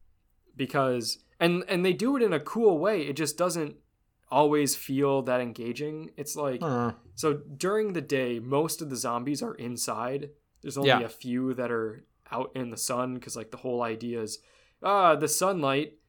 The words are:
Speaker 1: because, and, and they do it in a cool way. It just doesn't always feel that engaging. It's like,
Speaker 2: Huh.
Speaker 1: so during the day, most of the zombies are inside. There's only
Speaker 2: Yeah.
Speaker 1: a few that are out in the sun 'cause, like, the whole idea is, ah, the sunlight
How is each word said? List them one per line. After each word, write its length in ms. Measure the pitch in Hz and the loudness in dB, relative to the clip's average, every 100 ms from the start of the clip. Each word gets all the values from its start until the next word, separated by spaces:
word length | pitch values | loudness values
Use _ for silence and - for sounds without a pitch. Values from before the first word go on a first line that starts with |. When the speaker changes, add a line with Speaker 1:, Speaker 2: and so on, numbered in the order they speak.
| - _ _ _ _ - | -20 _ _ _ _ -8
Speaker 1:
because, 640 | 131 143 131 123 113 - _ - | -2 0 2 0 -2 -6 _ 0
and, 240 | 170 175 - | 2 2 0
and 160 | 185 | 2
they 100 | 185 | 2
do 220 | 180 226 277 | 2 0 2
it 60 | |
in 80 | 220 | 2
a 80 | 160 | 2
cool 380 | - 220 226 160 | -2 4 4 6
way. 240 | 185 208 | 4 2
It 160 | 147 135 | -2 -2
just 200 | 151 - | -2 0
doesn't 380 | 180 165 151 - _ _ _ _ _ | 0 0 -4 -8 _ _ _ _ _
always 460 | 127 151 151 143 - | 4 6 6 2 0
feel 460 | - 135 139 135 | -2 0 4 2
that 180 | 127 127 | 2 0
engaging. 720 | 123 117 117 120 151 156 165 - | -2 -6 -6 -4 -6 -6 -10 -12
It's 200 | 143 156 | -10 -4
like, 240 | 143 123 | -4 -2
Speaker 2:
Huh. 320 | 156 123 120 - - - | -2 0 0 -4 -12 -2
Speaker 1:
so 180 | 160 147 - 139 | 0 0 -6 -4
during 360 | 185 214 214 | 0 0 0
the 80 | 170 | -2
day, 380 | 135 135 123 120 | -2 0 0 -2
most 420 | 117 139 160 - | 0 0 0 -4
of 80 | 156 | -6
the 60 | 127 | -4
zombies 460 | 123 120 123 147 | -2 -2 -2 -4
are 120 | 233 - | -6 -6
inside. 720 | 120 120 - 110 123 143 147 - _ _ | -8 -6 -4 -4 -4 -4 -8 -14 _ _
There's 160 | - 135 | -10 0
only 120 | 139 | 4
Speaker 2:
Yeah. 120 | 120 | 4
Speaker 1:
a 80 | 117 | 2
few 440 | - 123 123 131 127 | -8 -4 -2 -2 -2
that 160 | 120 | -2
are 340 | 117 110 110 - _ - | -2 -4 -8 -18 _ -10
out 200 | 120 131 131 | -6 -6 -6
in 140 | 120 | -8
the 80 | 110 | -6
sun 420 | - 123 127 127 | -4 -2 -2 -6
'cause, 160 | - 123 | -8 -12
like, 160 | 110 | -12
the 60 | 123 | -10
whole 240 | 127 120 | -4 -2
idea 400 | 117 110 120 117 | -2 -2 -4 -4
is, 180 | 107 - _ _ _ _ | -4 -8 _ _ _ _
ah, 340 | 185 202 180 151 | 2 6 6 6
the 100 | 147 | 4
sunlight 720 | - 185 185 139 135 156 - | 2 2 2 2 2 0 -8